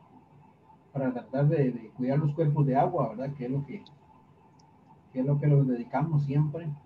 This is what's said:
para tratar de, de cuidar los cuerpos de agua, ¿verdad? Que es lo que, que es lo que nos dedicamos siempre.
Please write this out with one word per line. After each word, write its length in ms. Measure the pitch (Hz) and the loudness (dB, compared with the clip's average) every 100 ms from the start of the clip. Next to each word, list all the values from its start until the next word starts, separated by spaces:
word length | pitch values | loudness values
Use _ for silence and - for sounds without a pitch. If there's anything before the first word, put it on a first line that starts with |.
| - - - - - _ _ - _ | -20 -20 -20 -20 -20 _ _ -20 _
para 220 | 139 131 | -4 -2
tratar 340 | 120 110 135 147 | -2 -4 0 2
de, 240 | 156 127 | 4 2
de 180 | 117 110 | -2 -8
cuidar 260 | - 123 147 | -6 -2 0
los 160 | 151 | 0
cuerpos 320 | - 147 147 127 | 0 0 2 2
de 100 | 127 | 4
agua, 340 | 180 175 117 | 2 2 -2
¿verdad? 260 | 107 139 135 | -4 -8 -6
Que 100 | 123 | -6
es 60 | |
lo 120 | 139 - | -6 -6
que, 160 | 202 - - - - - _ - _ - _ - - - | -12 -16 -20 -20 -20 -20 _ -20 _ -20 _ -20 -20 -10
que 60 | 127 | -4
es 60 | 135 | 0
lo 120 | 147 | 2
que 60 | 151 | 4
nos 220 | 139 127 | 4 4
dedicamos 560 | 117 117 - 160 147 | 0 -4 -4 0 0
siempre. 440 | 139 147 151 160 165 147 | 0 0 0 -4 -8 -10